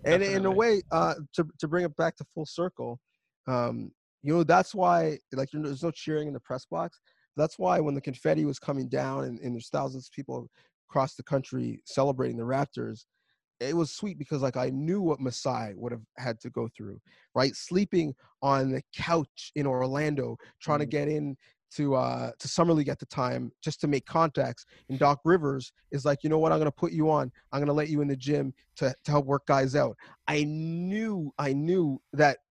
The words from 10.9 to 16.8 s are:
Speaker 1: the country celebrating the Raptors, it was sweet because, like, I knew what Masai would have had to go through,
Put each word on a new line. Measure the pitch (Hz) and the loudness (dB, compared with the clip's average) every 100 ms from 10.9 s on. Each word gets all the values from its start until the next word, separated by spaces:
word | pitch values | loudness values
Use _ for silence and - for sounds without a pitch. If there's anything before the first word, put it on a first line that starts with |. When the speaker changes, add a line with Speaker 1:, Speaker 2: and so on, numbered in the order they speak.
| 143 135 - | -2 -2 -4
Speaker 1:
the | |
country | - 139 127 131 120 110 | -2 -2 -2 -6 -4 -6
celebrating | - - 135 131 127 117 | -4 0 2 2 -2 -2
the | |
Raptors, | 117 131 143 - 113 107 - _ _ _ _ _ | -4 -2 -2 -6 -8 -10 -16 _ _ _ _ _
it | 127 | -2
was | 165 160 | 0 -2
sweet | - 214 147 | -2 -8 -8
because, | 147 147 | -6 -2
like, | 131 127 | 0 0
I | 131 | -2
knew | 135 156 196 | -2 -2 0
what | 175 143 | 0 0
Masai | 131 120 139 123 110 95 | -4 -4 -4 -4 -6 -8
would | 117 | -8
have | 117 110 - | -10 -14 -10
had | 127 113 | -8 -8
to | 120 | -8
go | 120 117 | -6 -8
through, | _ | _